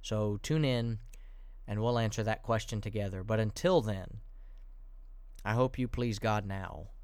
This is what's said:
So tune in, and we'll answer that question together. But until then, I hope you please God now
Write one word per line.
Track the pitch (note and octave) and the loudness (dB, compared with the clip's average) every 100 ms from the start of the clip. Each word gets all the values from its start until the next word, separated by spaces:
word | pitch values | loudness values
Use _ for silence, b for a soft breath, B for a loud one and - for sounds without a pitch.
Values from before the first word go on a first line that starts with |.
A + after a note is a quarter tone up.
So | - G#2+ G#2+ G#2 | -2 0 2 0
tune | - D#3 | 2 2
in, | D3 B2 A#2 A2 - b b b b b - | 4 4 2 -2 -6 b b b b b -4
and | G#2+ | 2
we'll | A2+ A#2+ | 4 4
answer | A2 A2 | 4 2
that | G#2+ A2 | 0 0
question | - A2+ - G#2+ | 2 0 2 -4
together. | G#2 G#2+ G2+ F#2+ | -2 -2 -2 -4
But | G2 A2 | 0 4
until | A2 - F3 F3+ | 2 4 6 6
then, | A2 G2 F2+ G#2+ - b b b b - - - - - - - | 4 -2 -4 -10 -12 b b b b -16 -16 -16 -16 -16 -16 -6
I | G2 | 0
hope | A2+ B2+ - | 4 4 2
you | B2 | -2
please | - A#2+ G2+ | 0 0 2
God | A2 G#2+ G2 | 2 2 0
now | G2 F#2 C#2+ - - | -4 -6 -8 -10 -12